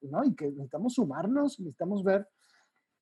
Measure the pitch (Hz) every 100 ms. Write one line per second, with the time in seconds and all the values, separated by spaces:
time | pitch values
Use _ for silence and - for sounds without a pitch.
0 | 139 160 277 - 143 139 135 151 240 254
1 | 170 135 196 277 285 - 175 - 175 202
2 | 190 196 202 _ _ _ _ _ _ _